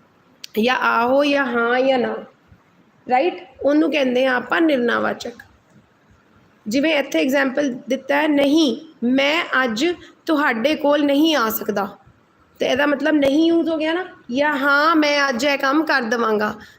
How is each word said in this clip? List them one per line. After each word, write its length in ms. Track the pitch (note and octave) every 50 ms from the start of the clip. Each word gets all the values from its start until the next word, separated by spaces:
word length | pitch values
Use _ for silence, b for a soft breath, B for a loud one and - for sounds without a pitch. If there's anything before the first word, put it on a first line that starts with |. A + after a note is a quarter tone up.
| _ _ _ _ _ _ _ _ - - - A3 G#3+
ਜਾਂ 140 | B3 A3+
ਆਹੋ, 480 | - - A3+ A#3 A3+ A#3 A#3+ C4 C#4 D4
ਜਾਂ 220 | D4 C#4+ C#4 C#4
ਹਾਂ, 340 | B3 A#3 A#3+ A#3 A#3 B3 B3+
ਜਾਂ 180 | C4 C4+ C4 B3+
ਨਾ, 180 | A3+ A3 A3 - - - - _ _ _ - _ _ _ _ _ _ _ _ _ _ -
ਰਾਈਟ? 240 | B3 B3+ D#4 F4+ F4+ - - - - - -
ਉਹਨੂੰ 300 | C#4 D4 D4+ D#4+ D4 C4+
ਕਹਿੰਦੇ 340 | D4+ C4+ B3+ B3 B3 C4
ਹਾਂ 80 | C4 B3+
ਆਪਾਂ 260 | B3 A#3+ - - F4
ਨਿਰਣਾਵਾਚਕ। 720 | E4 D#4+ C#4+ B3+ A#3+ A#3 A3 A3 G#3+ G#3+ G#3+ - - A#3+ - - - - _ _ _ _ _ - _ _ _ _ _ _ - _ _ _ _ _ _ _ _ _ _ A3
ਜਿਵੇਂ 260 | G#3 C#4+ C#4 D#4+ D#4+
ਇੱਥੇ 260 | C#4+ C#4 C#4 - D#4+
ਐਗਜ਼ਾਂਪਲ 540 | D#4 C4 B3+ C#4+ C4+ C4+ B3 D4 D4 C#4 A#3 - - -
ਦਿੱਤਾ 340 | C4 C4 - - C#4+ C#4+ D4+
ਹੈ, 60 | D#4
"ਨਹੀਂ, 480 | D4 C#4 C#4+ C#4 C#4+ E4 D#4+ C4 A3+ - - - - _ A#3
ਮੈਂ 400 | A#3+ C4 C4+ C#4 C#4+ D4+ E4+ E4+ - - B3+ C4
ਅੱਜ 220 | B3 A3 G#3+ D4 F4 F4 B B B B B _
ਤੁਹਾਡੇ 480 | - D#4+ C#4+ D4 C#4+ B3 A3 A3 D4 D#4
ਕੋਲ 300 | - - C#4+ D4 D4+ C#4+
ਨਹੀਂ 320 | C#4+ C#4 C#4 D#4 E4 D#4
ਆ 140 | C4+ A3+ A3
ਸਕਦਾ", 460 | G#3+ - G3+ - G#3 G#3 G3 G3+ - - _ - _ _ _ _ _ _ _ _ _ _
ਤੇ 80 | -
ਇਹਦਾ 200 | - C4 B3 D4
ਮਤਲਬ 280 | D4 C#4+ - C#4 D#4 D#4
ਨਹੀਂ 320 | D4+ C#4 C4+ C4+ D#4 E4
ਯੂਜ਼ 220 | E4 E4+ E4 D#4 D#4
ਹੋ 80 | E4
ਗਿਆ 160 | D4+ D#4 D#4 E4
ਨਾ। 140 | F4+ F#4+ F#4 - - - -
ਜਾਂ 220 | A#3+ C4+ C#4+ D4+ D4
"ਹਾਂ, 400 | C4+ C4+ C#4+ C#4 C#4+ D4 D#4+ E4+
ਮੈਂ 320 | D#4 D4 D4 D4 C#4+ C#4 C#4
ਅੱਜ 160 | C4 A3 C4
ਇਹ 140 | D4 C#4+ C#4
ਕੰਮ 260 | C#4 C4+ C4+ D#4 D#4
ਕਰ 180 | D#4 D4+ C4+ B3
ਦੇਵਾਂਗਾ", 520 | A3 B3 A#3 A#3 A3 G#3+ G#3 G#3 G#3+ - B B B B